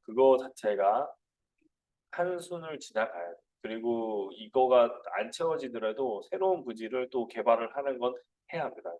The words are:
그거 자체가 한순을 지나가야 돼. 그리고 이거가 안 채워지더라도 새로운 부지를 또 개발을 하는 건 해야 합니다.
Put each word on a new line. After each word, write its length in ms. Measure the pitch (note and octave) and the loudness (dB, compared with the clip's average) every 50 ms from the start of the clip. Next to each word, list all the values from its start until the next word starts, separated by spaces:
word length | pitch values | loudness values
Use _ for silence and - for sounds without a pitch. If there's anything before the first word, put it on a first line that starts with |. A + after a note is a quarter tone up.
그거 340 | _ - A2 B2 C3+ C3+ C3 B2+ | _ -2 4 6 8 8 8 6
자체가 720 | C3 C3 - - - G#2+ G#2 G2+ G2 G2+ A2 B2+ - - - _ _ _ _ _ _ _ _ _ _ _ _ _ _ _ _ _ _ _ | 4 -4 -10 -2 0 0 2 4 4 4 4 2 0 -4 -8 _ _ _ _ _ _ _ _ _ _ _ _ _ _ _ _ _ _ _
한순을 640 | - - F3 F3+ F3+ F3 F3 - F3 E3+ E3 D#3+ D3+ - | -4 -2 -2 -2 -2 -4 -6 -8 -10 -10 -8 -8 -10 -10
지나가야 520 | - - - - - - E3+ F2 F2 F2 | -12 -6 -4 -4 -4 -2 -4 -8 -8 -10
돼. 40 | E2+ - _ _ _ _ | -10 -14 _ _ _ _
그리고 680 | - A2 A2 A2+ A2+ A#2+ A#2 A#2 A2+ A2 G#2+ G2+ G2 - - | -10 -8 -8 -4 -2 -2 0 0 -2 -2 -2 -4 -4 -6 -10
이거가 640 | A2 A2 G#2+ - C3 C3 B2 B2+ A#2+ A#2 A#2 - - - - F2+ G2 | -14 -16 -2 2 2 4 6 8 6 6 6 2 -6 -10 -8 -6 -6
안 120 | A2 A#2 | -6 -6
채워지더라도 920 | - - E3 E3 D#3 C#3+ C#3 B2 A#2 A2 A2 A2 A2 C3+ C3+ B2 G#2 G2 - - | -4 -4 -2 -2 -2 -2 -4 -8 -6 -4 -4 -4 -2 -2 -4 -4 -4 -6 -6 -8
새로운 340 | - F3 F#3+ F#3+ F#3 D#3+ B2+ | -4 0 0 0 0 0 -2
부지를 460 | A#2+ A2 A2+ A2+ G#2+ B2+ B2+ B2+ B2+ | -8 -8 -8 -8 -6 -4 -4 -4 -2
또 160 | C3+ B2 A2+ | -4 -4 -4
개발을 500 | - - A2+ G#2+ A#2 A#2 A#2 A#2 A2+ - | -4 -6 0 4 4 4 4 2 -4 -6
하는 220 | C#3+ C#3 C#3 B2+ A#2+ | -4 -4 -4 -4 -2
건 160 | B2+ B2+ B2+ - - _ _ _ _ - | -4 -4 -4 -6 -12 _ _ _ _ -8
해야 120 | F3 E3 C#3+ | -6 -6 -6
합니다. 280 | - - - - - - | -6 -8 -10 -12 -12 -12